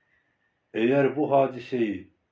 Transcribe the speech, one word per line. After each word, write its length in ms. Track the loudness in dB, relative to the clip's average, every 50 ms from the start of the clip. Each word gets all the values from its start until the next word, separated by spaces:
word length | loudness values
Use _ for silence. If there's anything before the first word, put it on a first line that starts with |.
| _ _ _ _ _ _ _ _ _ _ _ _ _ _ -4
Eğer 420 | -2 0 2 2 4 2 2 0
bu 160 | 0 -2 2
hadiseyi 840 | 2 2 2 2 -2 -8 -12 -6 -2 -2 -2 -2 -2 -8 -10 -18 _ _ _ _